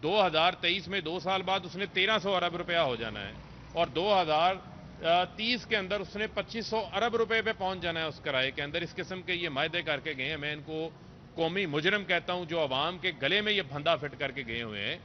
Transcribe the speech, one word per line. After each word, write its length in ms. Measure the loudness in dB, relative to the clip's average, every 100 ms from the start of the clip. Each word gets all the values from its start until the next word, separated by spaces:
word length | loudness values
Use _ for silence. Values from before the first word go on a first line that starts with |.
दो 180 | 2 4
हज़ार 340 | 6 6 4 4
तेईस 260 | 0 0 0
में 140 | -4
दो 160 | -2 -2
साल 220 | 0 0
बाद 220 | 2 -2 -2
उसने 200 | -6 -4
तेरह 260 | 2 4 2
सौ 140 | 2
अरब 220 | 2 2 -2
रुपया 260 | 0 2
हो 140 | 2 0
जाना 220 | -4 -6
है 140 | -8 -10 -16 -18 -8 0
और 140 | 0
दो 180 | 2 4
हज़ार 500 | 4 4 4 4 2 -6 -16 -16 -4 4 4 4 -2
तीस 280 | -2 -2 0
के 100 | -2
अंदर 260 | 0 -2
उसने 260 | -4 -4 -4
पच्चीस 400 | -4 -4 -6 -2
सौ 100 | -2 -2
अरब 220 | 0 0 2
रुपए 260 | 2 2
पे 120 | 2 0
पहुंच 240 | -2 -2
जाना 200 | -2 0
है 80 | -2
उस 100 | -4
किराए 320 | 0 2 2
के 100 | 0
अंदर। 220 | -4 -2
इस 100 | -4
किस्म 280 | -6 -6 -6
के 120 | -4
ये 160 | -2 0
मायदे 320 | 0 0 0
करके 320 | -2 -2 -2
गए 160 | -4 -4
हैं। 80 | -4
मैं 160 | -4
इनको 340 | -6 -6 -6 -6 -8 -20 -20 -14 -2
कौमी 300 | 0 2 0
मुजरिम 360 | 2 2 0 2
कहता 280 | 0 0
हूं, 120 | -4 -2
जो 140 | 0
आवाम 380 | 2 2 0 0
के 120 | -4 0
गले 220 | 2 2
में 100 | 2
ये 100 | 0 0
फंदा 280 | -2 2 2
फिट 180 | 0 -4
करके 280 | -4 -4 -6
गए 160 | -4
हुए 180 | -4 -4
हैं 200 | -4 -6